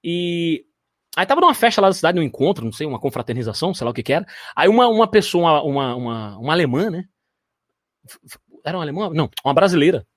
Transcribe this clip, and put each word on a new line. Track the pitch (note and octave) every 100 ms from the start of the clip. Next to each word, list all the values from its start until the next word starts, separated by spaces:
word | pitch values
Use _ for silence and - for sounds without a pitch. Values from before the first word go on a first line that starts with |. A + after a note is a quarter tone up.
E | E3+ F3 F3 E3+ E3+ D#3 _ _ _ _ _ -
aí | F#3+
tava | C#4+
numa | F4
festa | C4+ A#3 G#3+
lá | G3
da |
cidade, | F#3+ D#3+ F3
num |
encontro, | D3 - D3+ G3+
não | A2+
sei, | - D3+
uma | B2
confraternização, | C#3 - B2 B2 A2+ G#2 F3
sei | F#3+
lá | A#2+
o |
que | B2
que | -
era. | C#3+ - - -
Aí | - E3
uma, | A3+ B3
uma | A3 A3
pessoa, | G#3+ - F3 E3+ D3+
uma, |
uma, | D3+ C#3 C3+ B2
uma, | A#2+ A2+ G#2+ G2+
uma | B2+
alemã, | E3+ D3 B2+ G#3+
né? | E3+ F#3 _ _ _ _ _ _ _ _ _ _ - _ - _ -
Era | D3+ F3+
uma |
alemã? | D3+ D#3 G#3
Não, | D#3+ D3 -
uma | C3+
brasileira. | C#3 F#3+ F3 D3+ D3 -